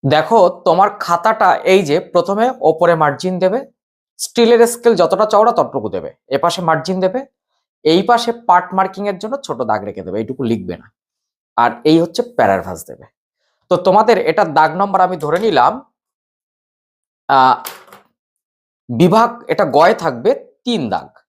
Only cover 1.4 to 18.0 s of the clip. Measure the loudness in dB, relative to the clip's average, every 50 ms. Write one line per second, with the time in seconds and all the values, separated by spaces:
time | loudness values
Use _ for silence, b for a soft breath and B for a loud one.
1.4 | 2 2 2 0 0 2 2 2 2 2 -2 -2 -2 0 -2 -2 0 0 -2 0
2.4 | 0 -2 -2 0 0 0 0 2 2 2 2 2 2 0 0 -2 -6 -6 -4 0
3.4 | -2 0 -2 -2 -8 -10 _ _ _ _ _ _ _ _ _ _ -14 -8 _ 0
4.4 | 2 4 6 4 4 2 2 0 0 0 2 2 2 0 2 0 0 2 2 2
5.4 | 2 2 2 0 -2 -2 -4 -8 -8 -6 -8 -8 -10 -10 -16 _ _ _ -4 -2
6.4 | -2 -2 -4 -2 -2 -2 -2 -2 -2 -6 -6 -2 -2 -4 -4 -4 -10 _ _ _
7.4 | _ _ _ _ _ _ _ _ _ 0 0 0 2 2 0 0 0 -4 -8 -8
8.4 | -2 0 2 2 0 -2 -4 -4 -4 -4 -4 -8 -6 -6 -6 -6 -8 -10 -10 -10
9.4 | -8 -10 -8 -8 -4 -4 -4 -4 -4 -8 -12 -12 -12 -8 -6 -8 -6 -8 -8 -8
10.4 | -4 -4 -4 -4 -6 -10 -12 -14 -14 _ _ _ _ _ _ _ _ _ _ _
11.4 | _ _ _ 0 0 0 0 -2 0 2 2 2 2 0 -4 -6 -8 -6 0 0
12.4 | 2 2 2 0 -2 -8 -12 -14 -14 -18 -20 _ -20 _ _ _ _ _ _ _
13.4 | _ _ _ _ _ _ -2 0 0 2 2 2 4 4 2 2 2 -2 0 0
14.4 | 0 0 2 2 2 2 0 -2 -4 -2 0 0 0 0 0 -4 -4 -4 -4 -2
15.4 | 0 0 2 4 2 2 0 -2 -14 _ _ _ _ _ _ _ _ _ _ _
16.4 | _ _ _ _ _ _ _ _ _ _ _ _ _ _ _ _ _ _ 2 4
17.4 | 4 4 2 0 -4 -16 -18 -18 -20 _ -20 -20